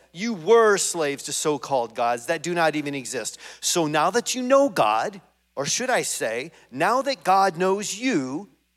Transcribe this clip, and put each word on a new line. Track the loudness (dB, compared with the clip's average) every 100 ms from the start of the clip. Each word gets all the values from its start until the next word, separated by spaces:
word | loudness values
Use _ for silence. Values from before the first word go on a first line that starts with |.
| _
"You | -8 -6
were | -2 4 6 6 4
slaves | 0 -2 -2 -4
to | -6
so-called | -4 -2 -2 -2 -2 -2 -2
gods | -2 -2 -2
that | -4
do | -2
not | 0 0 0
even | -4
exist. | -6 -6 -8 -8 -12 -16 -8
So | -2 0 2
now | 2 2
that | 0 -2 -4
you |
know | 2 4 4
God, | 2 2 2 -2 -8 _ _ _ -8
or | -4
should | -4 0
I | 0
say, | -2 -4 -4 -4 -8 -14 _
now | -2 0 2
that | 0 -2
God | 2 4 4 2
knows | 0 0 -4 -4
you, | 0 0 -2 -8 -12 _ _